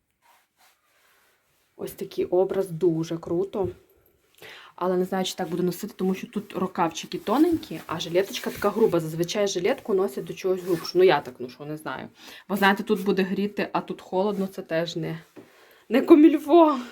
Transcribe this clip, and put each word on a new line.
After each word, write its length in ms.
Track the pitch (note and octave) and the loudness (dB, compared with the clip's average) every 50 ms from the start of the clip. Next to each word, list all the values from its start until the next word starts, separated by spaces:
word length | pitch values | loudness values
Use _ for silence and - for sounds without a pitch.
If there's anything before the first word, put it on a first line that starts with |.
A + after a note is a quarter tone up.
| _ _ _ _ _ _ _ _ _ _ _ _ _ _ _ _ _ _ _ _ _ _ _ _ _ _ _ _ _ _ _ _ _ _ _ | _ _ _ _ _ _ _ _ _ _ _ _ _ _ _ _ _ _ _ _ _ _ _ _ _ _ _ _ _ _ _ _ _ _ _
Ось 180 | - G3 F#3 - | -12 -12 -12 -10
такий 320 | - G3 - - F#3+ G3 | -10 -10 -8 -6 -6 -4
образ, 440 | - F3 F3+ F#3+ F#3+ F#3+ F#3+ F#3 F#3 | 0 2 2 2 2 0 -2 -2 -4
дуже 480 | E3 D#3+ F#3 F3 E3 D#3+ E3 - E3+ | -4 0 0 0 0 0 -2 -4 -6
круто. 520 | E3 - E3+ E3+ F3 G3 G3 - A3 F#3+ F3+ - - _ _ _ _ _ _ _ _ _ _ _ - - - - - - - - | -8 -6 -4 -2 -2 -2 -2 -4 -4 -4 -4 -6 -10 _ _ _ _ _ _ _ _ _ _ _ -20 -20 -20 -20 -20 -20 -18 -10
Але 220 | - F3 F#3 F#3 | -4 -2 -2 0
не 80 | F3+ F#3 | 0 0
знаю, 200 | F#3 G3 F#3+ F#3 | 0 -2 -2 -2
чи 100 | - - | -4 -4
так 140 | - D#3+ D#3 | -6 -6 -6
буду 140 | F3 F3 F3+ | -2 -2 -2
носити, 300 | F3+ F3 - - G3+ - | -2 -2 -4 -8 -10 -6
тому 180 | - F#3+ F#3+ F#3 | -2 -2 -2 -2
що 120 | F#3+ - | -2 -6
тут 260 | A3+ - G#3 G#3 - - | -8 -8 -8 -8 -6 -6
рукавчики 640 | - F#3 F#3 - - F3 D#3+ - - - - - | -4 -4 -4 -2 -2 -2 -2 -2 -6 -12 -10 -10
тоненькі, 640 | E3 - - G#3+ C#4 D#4+ F4+ E4 - - - E3+ D#3 - | -8 -4 0 2 4 4 4 2 -2 -4 -6 -12 -12 -8
а 120 | - D#3 E3 | -8 -8 -8
жилеточка 500 | E3+ E3+ E3 F3+ G3+ - B3 - - A3+ | -4 0 0 0 0 0 -4 -8 -8 -8
така 200 | - - - G3+ | -6 -2 -2 -2
груба. 300 | G3 G#3+ A3+ G#3 E3+ E3+ | 2 2 2 2 2 0
Зазвичай 480 | D#3+ D#3+ D#3+ D#3+ E3+ E3+ - G#3+ G3+ | -2 -2 -4 -4 -4 -2 -2 -2 -2
жилетку 460 | G3+ G3+ F3+ E3+ G#3+ C#4 C#4+ - - G3+ | -2 -2 -2 -2 -2 -2 -2 -2 -2 0
носять 320 | F#3 F#3+ A#3 - G#3+ E3 | 0 0 0 -2 -6 -10
до 80 | E3 E3+ | -10 -10
чогось 280 | - - F#3+ F#3 F#3 | -6 -2 -2 -2 -2
грубшого. 300 | F3 F#3 F3 D#3+ - - - | 0 -2 -2 -2 -2 -2 2
Ну, 80 | F3 F#3 | 6 6
я 180 | F#3+ D#3 C#3+ | 6 6 4
так 180 | - C3 B2 - | 0 -4 -12 -12
ношу, 260 | B2 B2+ - - D3 | -12 -14 -12 -14 -12
не 120 | D3+ D3+ | -10 -10
знаю. 320 | D3+ - C#3+ C3 C3+ A#2+ A#2 _ - - - - - - - | -10 -8 -10 -10 -10 -12 -14 _ -20 -20 -20 -20 -16 -8 -6
Бо, 60 | F#3+ | -2
знаєте, 280 | G3 G3 G3 G3+ G3+ G3+ | 2 4 4 2 2 0
тут 200 | - G#3+ F#3+ F#3+ | -2 -2 0 0
буде 200 | G3+ F#3+ F#3 F#3+ | 0 0 0 0
гріти, 460 | F#3 G3 F#3+ G3+ G#3 G#3 - E3 - - | 0 0 -4 -4 -4 -4 -4 -6 -4 -4
а 80 | E3 | -6
тут 200 | E3+ - F#3 - | -6 -6 -12 -12
холодно, 460 | - - - F#3 G3 G#3+ G3+ F#3+ F#3+ | -10 -6 -2 -2 0 0 -2 -2 -4
це 140 | F#3+ - - | -6 -6 -10
теж 340 | - - E3 E3 E3+ E3 - | -8 -4 -2 -2 -2 -2 -4
не, 240 | E3+ D#3+ D#3+ D#3+ D#3+ - _ - - - - _ - - _ - _ _ - | -6 -6 -6 -6 -8 -12 _ -20 -20 -20 -20 _ -20 -20 _ -20 _ _ 0
не 120 | G#3 C4+ | 2 2
комільфо. 760 | C4+ - E4 D4 D4+ D#4+ C#4+ D4 D4+ D4 D4 F4 E4 D4+ C#4+ B3 A#3+ A#3+ | 6 8 8 10 8 8 6 4 2 6 8 8 8 8 4 0 -6 -10